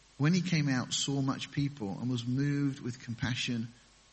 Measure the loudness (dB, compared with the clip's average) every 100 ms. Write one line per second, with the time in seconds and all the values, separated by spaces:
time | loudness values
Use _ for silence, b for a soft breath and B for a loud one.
0 | -14 0 4 4 2 2 2 2 0 -2
1 | 0 2 2 0 -4 -2 -2 -2 -6 -4
2 | -2 -2 0 0 2 2 0 0 -6 -8
3 | -8 -6 -4 -2 -2 -2 -4 B B -20
4 | -14